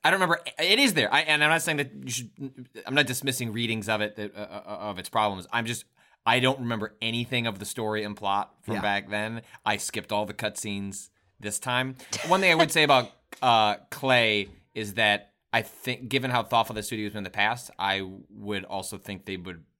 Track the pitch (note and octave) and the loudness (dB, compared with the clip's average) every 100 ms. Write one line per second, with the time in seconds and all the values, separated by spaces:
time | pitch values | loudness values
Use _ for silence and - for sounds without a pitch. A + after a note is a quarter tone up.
0 | D#3 F#3+ F3+ E3+ - - F3 A3 C#4 D#3 | 2 4 2 2 -2 -2 2 6 6 4
1 | G#2+ C#3+ D#3 D3+ D3+ D#3+ D#3+ D3+ C#3 C3+ | 4 2 4 4 4 4 2 -2 -4 -6
2 | C3 A#2 A#2 _ C3+ C3 B2+ A2 - C3+ | -8 -8 -10 _ -14 -12 -18 -14 -2 0
3 | C3+ B2+ C#3 B2+ A#2 A2 A#2 A2 G#2 G#2+ | 2 0 -2 -4 -4 -2 -2 -2 0 0
4 | G#2+ G#2 G#2 G2 G#2 G2 - G2+ G#2 F#2+ | 0 -4 -10 -8 -12 -12 -12 -10 -8 -8
5 | F#2 A2+ G#2+ F#2+ F2 A#2 A2+ A#2+ - _ | -4 0 0 0 -4 -4 -4 -8 -10 _
6 | _ _ - B2 B2+ C3 A#2+ A2+ G#2+ _ | _ _ 2 4 4 0 -4 -4 -6 _
7 | A2+ A#2 A#2+ B2 A#2 G2 G2+ - G#2+ G#2+ | -4 -4 -2 -2 -2 -6 -10 -4 -2 -2
8 | G#2 G2+ G2+ G2 - _ - G#2+ G#2 G2+ | -4 -4 0 0 -2 _ -6 -2 0 -2
9 | - G#2 A2 A2+ - - - G2+ - - | -2 -4 -4 -8 -12 -6 -2 -2 -4 -8
10 | - G#2 G#2 G2+ G#2+ - G#2+ G2+ G2 F#2+ | -2 -2 -2 -4 -6 -6 -8 -6 -8 -10
11 | - _ _ _ G#2 - B2+ B2 C3 C3 | -16 _ _ _ -8 -6 -2 -2 -2 -8
12 | - - E3 F#3 F#3+ E3 D#3 E3 D3 C3+ | -10 -8 2 4 6 6 4 4 6 6
13 | A#2 _ _ - B2+ A2+ G#2+ G2+ _ - | 4 _ _ 0 4 6 6 2 _ -4
14 | C3+ B2 A2+ G#2+ G2 - _ A2 G#2+ G2+ | 4 4 6 2 -2 -12 _ -8 -6 2
15 | G#2+ G#2 - _ _ A2+ A2 - - B2 | 2 2 -2 _ _ -2 -2 -8 -8 -6
16 | B2+ C3+ B2+ B2 A2 A#2 A2+ A2 G#2 A2 | -2 -2 0 0 2 2 2 -4 -6 -6
17 | G#2 G#2 F#2+ G#2 G#2 A#2+ - - G2 G2 | -6 -6 -8 0 0 0 -8 -6 -2 -2
18 | F#2+ F#2+ - G#2+ G#2 G2+ F#2 G2 F#2 G2 | -4 -12 -18 -14 -6 -6 -4 -8 -6 -12
19 | - F#2+ - F#2+ F2+ E2+ - | -12 -12 -8 -10 -8 -14 -18